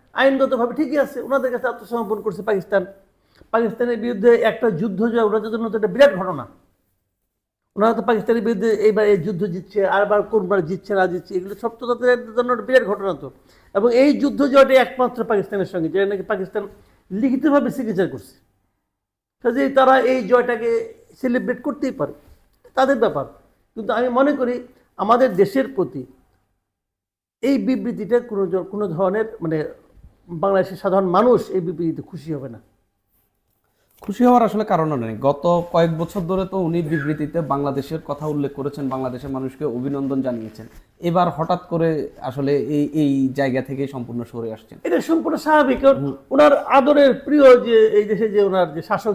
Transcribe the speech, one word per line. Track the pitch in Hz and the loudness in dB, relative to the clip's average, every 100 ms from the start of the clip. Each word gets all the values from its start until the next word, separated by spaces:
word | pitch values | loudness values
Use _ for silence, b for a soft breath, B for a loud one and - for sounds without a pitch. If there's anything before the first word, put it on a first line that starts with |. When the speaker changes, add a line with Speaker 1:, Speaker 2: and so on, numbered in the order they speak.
| _ | _
Speaker 1:
আইনগতভাবে | - 269 269 262 262 240 | 0 2 2 0 0 -2
ঠিকই | 240 294 285 | -2 -2 -2
আছে, | 269 - | -2 -4
ওনাদের | - 269 247 | -4 -2 -2
কাছে | 240 254 | -4 -4
আত্মসমর্পণ | 247 202 233 208 214 | -6 -8 -6 -4 -4
করছে | 202 180 | -4 -6
পাকিস্তান। | 208 202 165 202 185 - _ _ b b b | -2 -4 0 -2 -2 -10 _ _ b b b
পাকিস্তানের | 226 233 220 240 233 | -2 -2 -2 -4 -4
বিরুদ্ধে | 233 220 240 | -4 2 4
একটা | 233 220 214 247 | 4 4 0 -2
যুদ্ধ | - 214 180 233 | -2 -2 -2 -2
জয় | 233 | 2
ওনাদের | 220 214 214 | 0 0 -2
জন্য | 220 226 | -6 -4
তো | 214 | -2
একটা | 208 | 0
বিরাট | 185 285 185 | 4 4 4
ঘটনা। | 185 156 113 _ _ _ _ _ _ _ _ _ _ _ _ - | -4 -8 -10 _ _ _ _ _ _ _ _ _ _ _ _ -2
ওনারা | 214 226 | 0 0
তো | 202 | 0
পাকিস্তানের | 220 - 233 214 | 0 0 0 0
বিরুদ্ধে | 214 226 208 214 | -2 0 2 2
এইবার | 208 208 | 4 4
এই | 196 160 | 2 0
যুদ্ধ | 175 196 | -4 -4
জিতছে, | 175 - 208 190 190 | -6 -8 -2 0 2
আরবার | 202 208 208 | 2 0 0
কোনবার | 220 185 196 160 | 0 0 -2 -2
জিতছে | 190 - 202 | -6 -4 0
না | 185 | 0
জিতছে, | 175 - 190 | -2 -6 -8
এগুলো | 190 208 | -8 -8
সব | 233 - | -8 -6
তো | 240 | -6
তাদের | 240 247 247 226 220 | -2 0 0 -2 -4
জন্য | 247 | -2
একটা | 240 208 | -2 2
বিরাট | 262 202 | 2 2
ঘটনা | 196 196 156 | -4 -4 -6
তো। | 139 - _ b b 202 | -10 -18 _ b b 0
এবং | 233 233 | 2 4
এই | 285 220 | 4 4
যুদ্ধ | 277 208 277 | 0 0 2
জয়টা | 277 262 262 | 4 6 4
একমাত্র | 240 - 247 240 226 | 2 0 -2 -2 -2
পাকিস্তানের | 214 190 202 185 | -2 -2 -4 -4
সঙ্গে, | 185 160 | -4 -4
যেটা | 170 196 | -2 -2
নাকি | 196 190 | -4 -4
পাকিস্তান | 202 185 214 202 - b b b 190 | -6 -6 -8 -8 -12 b b b -4
লিখিতভাবে | 262 262 302 285 240 - | -2 0 2 2 0 -4
সিগনেচার | 226 185 170 | -4 -2 -2
করছে। | 120 - _ _ _ _ _ _ _ _ _ _ _ | -4 -16 _ _ _ _ _ _ _ _ _ _ _
কাজেই | 240 240 269 269 | -2 0 0 4
তারা | 262 262 240 | 6 6 4
এই | 262 196 | 0 2
জয়টাকে | 247 247 233 233 233 - - _ _ | 2 2 -2 -2 -2 -4 -14 _ _
সেলিব্রেট | 254 240 190 240 294 | -2 -2 -2 -4 -6
করতেই | 254 262 - | -4 -4 -4
পারে, | 139 - _ _ _ _ _ - | -6 -8 _ _ _ _ _ 0
তাদের | 262 269 | 2 2
ব্যাপার। | 214 143 131 - _ _ _ | 0 -2 -8 -12 _ _ _
কিন্তু | - 208 226 | -10 -4 -2
আমি | 247 240 | 0 2
মনে | 277 277 | 2 2
করি | 247 247 - b b - | -2 -4 -8 b b -4
আমাদের | 202 240 262 185 | 0 4 4 2
দেশের | 202 269 262 - | 2 2 -2 -2
প্রতি | 180 - 127 _ _ _ _ _ _ _ _ _ _ _ _ _ 254 | -4 -6 -14 _ _ _ _ _ _ _ _ _ _ _ _ _ -2
এই | 269 196 | 0 0
বিবৃতিটা | 254 202 180 196 240 240 | -2 -4 -8 -2 -2 -2
কোনো | 202 190 | -4 -2
জ-, | 185 170 | -2 -4
কোনো | 202 208 160 | -6 -4 -2
ধরনের, | 190 208 220 - | 0 0 -4 -6
মানে, | 165 156 147 - _ _ - _ - 170 | -4 -4 -4 -10 _ _ -20 _ -14 -4
বাংলাদেশের | 196 196 180 190 | 0 2 0 -4
সাধারণ | 196 185 190 175 | 0 0 2 4
মানুষ | 240 226 - 190 | 4 4 2 -4
এই | 170 | -4
বিবৃতিতে | 165 165 165 - | -4 -4 -4 -10
খুশি | 170 147 147 | -14 -10 -10
হবে | 131 | -10
না। | 107 _ _ _ _ _ _ _ _ _ _ _ _ _ _ | -16 _ _ _ _ _ _ _ _ _ _ _ _ _ _
Speaker 2:
খুশি | - 196 247 | -10 2 4
হওয়ার | 247 226 | 6 4
আসলে | 208 214 | 0 0
কারণও | 180 156 143 | 0 0 -2
নেই। | 113 110 135 | -4 -2 0
গত | 143 175 175 170 | 0 2 0 0
কয়েক | 175 170 160 | 0 0 0
বছর | 170 202 165 | -6 -6 -4
ধরে | 190 185 | -4 -4
তো | 190 170 | -4 -2
উনি | 170 156 | -2 -2
বিবৃতিতে | 160 143 151 147 165 151 | -4 -4 -4 -4 -4 -2
বাংলাদেশের | 139 143 135 135 160 - | -2 -2 -4 -6 -8 -8
কথা | 143 156 | -8 -6
উল্লেখ | 147 139 139 | -4 -4 -4
করেছেন, | 139 143 139 | -8 -6 -6
বাংলাদেশের | 131 131 123 139 135 | -6 -6 -8 -10 -8
মানুষকে | 131 - 151 120 | -8 -6 -6 -6
অভিনন্দন | 131 139 139 135 127 | -6 -4 -4 -4 -4
জানিয়েছেন। | 120 110 - 107 b b _ 175 | -6 -10 -14 -20 b b _ -2
এবার | 170 170 151 | 0 0 -2
হঠাৎ | 160 180 - | -4 -4 -4
করে | 165 165 156 - - 135 | -2 0 -2 -6 -10 -10
আসলে | 127 139 143 120 147 | -4 -2 0 0 -2
এই, | 147 156 | -2 0
এই | 147 139 131 135 | 0 2 0 0
জায়গা | 135 127 131 | -2 -2 -4
থেকেই | 135 135 | -6 -6
সম্পূর্ণ | 135 117 120 117 | -8 -10 -10 -10
সরে | 120 113 110 | -10 -10 -10
আসছেন। | - - - | -16 -10 -2
Speaker 1:
এটা | 339 - | -2 0
সম্পূর্ণ | 330 285 302 | -2 -2 -4
স্বাভাবিক, | 302 302 269 247 | 2 4 4 2
কারণ | 269 269 | 4 2
Speaker 2:
হুম। | 277 - - | 0 -8 -2
Speaker 1:
ওনার | 269 285 277 - 262 | 4 6 4 2 2
আদরের | 269 285 277 - - | 4 6 6 4 0
প্রিয় | 294 269 247 226 | 6 8 8 8
যে | 226 220 208 | 6 6 4
এই | 208 | 2
দেশে | 202 220 | 0 0
যে | 202 196 | 2 2
ওনার | 190 175 | 2 0
যে | 156 - | -2 -4
শাসক | - 220 | -4 -2